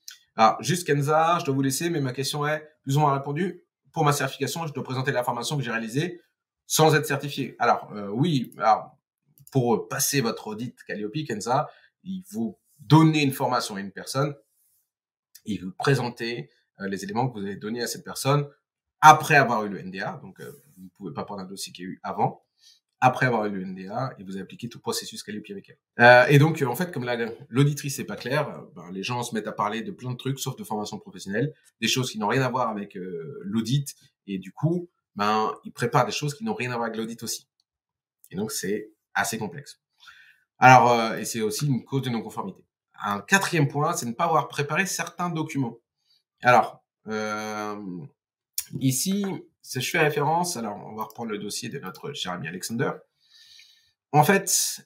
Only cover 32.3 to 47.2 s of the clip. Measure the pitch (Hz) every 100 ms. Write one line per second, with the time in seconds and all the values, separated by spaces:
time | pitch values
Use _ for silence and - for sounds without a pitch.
32.3 | 127 131 120 107 104 101 98 90 87 80
33.3 | - 98 110 107 143 139 - _ _ -
34.3 | 98 92 - 151 175 175 _ _ - 104
35.3 | 107 107 - - - 117 143 120 98 147
36.3 | 143 110 107 123 120 117 107 113 117 113
37.3 | - - _ _ _ _ _ _ _ _
38.3 | 87 110 - 92 107 - _ _ - 98
39.3 | 113 107 80 - - _ _ - - -
40.3 | _ _ _ 127 127 120 117 113 107 107
41.3 | 120 110 104 147 123 - 135 127 117 107
42.3 | 110 101 92 _ _ _ - 104 101 -
43.3 | 196 190 170 143 143 156 170 120 113 -
44.3 | 151 - - 143 156 190 - 170 - 180
45.3 | 160 156 139 123 - _ _ _ _ _
46.3 | _ 123 123 - - _ _ - 107